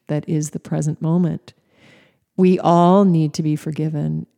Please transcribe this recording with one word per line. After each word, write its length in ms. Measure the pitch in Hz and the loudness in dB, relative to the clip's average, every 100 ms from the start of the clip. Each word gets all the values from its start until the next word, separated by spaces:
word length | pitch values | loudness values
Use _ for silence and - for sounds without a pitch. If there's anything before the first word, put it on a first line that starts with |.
| - | -8
that 200 | 147 - | -8 -4
is 220 | 156 151 | -6 -6
the 100 | - | -10
present 420 | - 156 151 - | -8 -6 -4 -4
moment. 520 | 160 175 165 160 - _ _ _ _ _ _ _ _ - | -2 0 -2 -4 -12 _ _ _ _ _ _ _ _ 0
We 220 | 185 185 | 2 2
all 480 | 160 170 175 196 196 | 4 4 6 6 4
need 280 | 160 151 - | 2 0 -2
to 80 | |
be 120 | 156 151 | -4 -4
forgiven. 720 | 160 151 156 151 156 156 - | -6 -6 -6 -4 -6 -6 -8